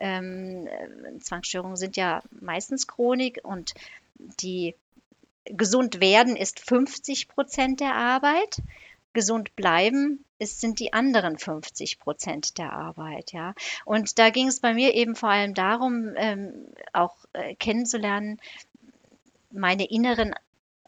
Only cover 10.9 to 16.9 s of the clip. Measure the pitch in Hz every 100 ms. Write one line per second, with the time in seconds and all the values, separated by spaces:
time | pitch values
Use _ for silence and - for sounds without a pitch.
10.9 | 220 269 247 175 156 - 156 - - 151
11.9 | - - 151 185 151 - - 160 - 160
12.9 | 160 156 156 - 170 170 - - - -
13.9 | 214 208 - 226 240 262 254 240 226 262
14.9 | 214 233 220 220 202 202 196 190 233 254
15.9 | 240 220 185 214 202 196 - - - -